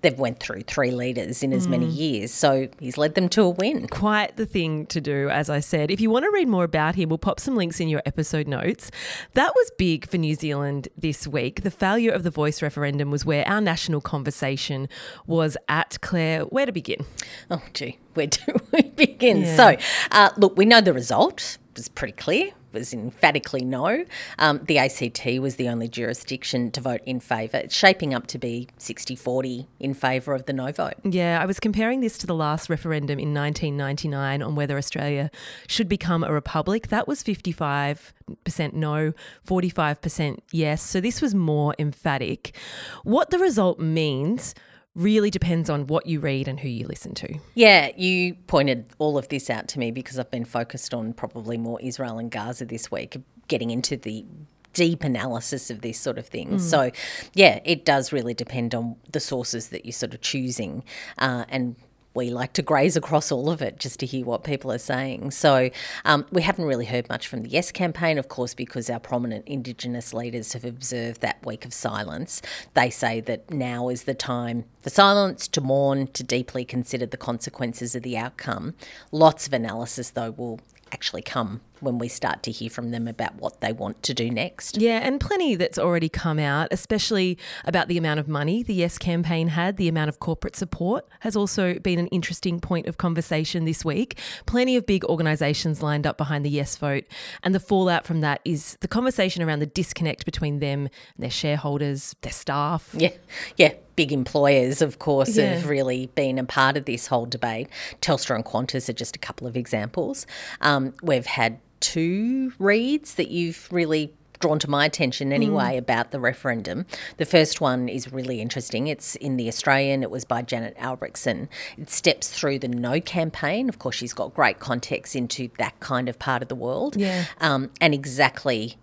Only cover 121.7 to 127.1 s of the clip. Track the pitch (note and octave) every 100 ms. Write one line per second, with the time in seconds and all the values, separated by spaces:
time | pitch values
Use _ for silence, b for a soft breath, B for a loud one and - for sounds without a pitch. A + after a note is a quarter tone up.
121.7 | B D#3 - F3 - - - D3 C#3 C3
122.7 | B2 A#2+ C#3+ E3+ F3 E3 - D3 G3+ C4
123.7 | - C3 - A#2+ - A2 - B2+ - -
124.7 | B2 - - - C3+ A#2+ - B2 - G#2+
125.7 | - - B2+ B2+ A#2+ - B2 B2 B2+ A#2+
126.7 | C3 C#4 A3 G3